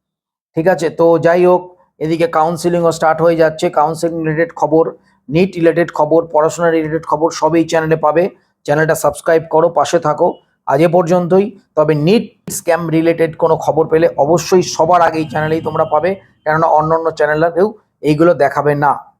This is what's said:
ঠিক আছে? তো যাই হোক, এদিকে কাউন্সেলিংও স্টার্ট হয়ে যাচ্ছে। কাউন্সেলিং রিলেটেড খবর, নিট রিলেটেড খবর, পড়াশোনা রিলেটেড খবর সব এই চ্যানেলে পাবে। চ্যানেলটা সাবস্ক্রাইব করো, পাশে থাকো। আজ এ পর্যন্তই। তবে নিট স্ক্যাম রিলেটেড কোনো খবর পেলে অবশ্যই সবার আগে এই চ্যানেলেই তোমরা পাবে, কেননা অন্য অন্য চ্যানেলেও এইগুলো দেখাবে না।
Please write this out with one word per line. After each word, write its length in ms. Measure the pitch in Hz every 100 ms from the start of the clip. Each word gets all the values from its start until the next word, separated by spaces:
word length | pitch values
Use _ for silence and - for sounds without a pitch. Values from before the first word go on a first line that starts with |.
| _ _ _ _ _ -
ঠিক 120 | 165
আছে? 220 | 180 165
তো 280 | 156 170 165
যাই 260 | 160 175 180
হোক, 320 | 180 180 - _ _
এদিকে 300 | 156 165 165
কাউন্সেলিংও 640 | 160 160 170 175 170 170
স্টার্ট 300 | 160 160 160
হয়ে 140 | 165 165
যাচ্ছে। 340 | 160 156 175
কাউন্সেলিং 500 | 165 151 160 170 165
রিলেটেড 320 | 156 151 165 -
খবর, 400 | 151 160 160 - _ _ -
নিট 260 | 156 190 180
রিলেটেড 360 | 165 160 170
খবর, 360 | - 151 160 165
পড়াশোনা 440 | 151 156 160 170
রিলেটেড 340 | 165 156 160 156
খবর 260 | 151 165
সব 240 | - 156 165
এই 80 |
চ্যানেলে 320 | 160 165 160 160
পাবে। 340 | 156 147 175 - _ _
চ্যানেলটা 320 | - 147 156 160
সাবস্ক্রাইব 480 | 147 147 - 165 160
করো, 200 | 156 165
পাশে 300 | 165 139 175
থাকো। 340 | 156 147 165 - _ _ -
আজ 160 | 139
এ 60 | 170
পর্যন্তই। 640 | 175 165 180 175 185 202 - _ -
তবে 200 | 151 151
নিট 580 | 151 226 233 _ -
স্ক্যাম 360 | - - 165 165
রিলেটেড 460 | 160 165 165 165 156
কোনো 200 | 165 156
খবর 300 | - 143 156
পেলে 220 | 160 170 -
অবশ্যই 460 | 143 170 - 190
সবার 380 | - - 165 175
আগে 180 | 165 160
এই 100 | 156
চ্যানেলেই 320 | 147 156 160
তোমরা 240 | 156 156 151
পাবে, 300 | 151 165 190
কেননা 520 | _ _ - 156 160
অন্য 280 | 151 156 165
অন্য 160 | 165
চ্যানেলেও 640 | 160 147 151 170 165 208 - _ _
এইগুলো 320 | 139 151 165
দেখাবে 420 | 170 139 147 143 143
না। 380 | 143 - - _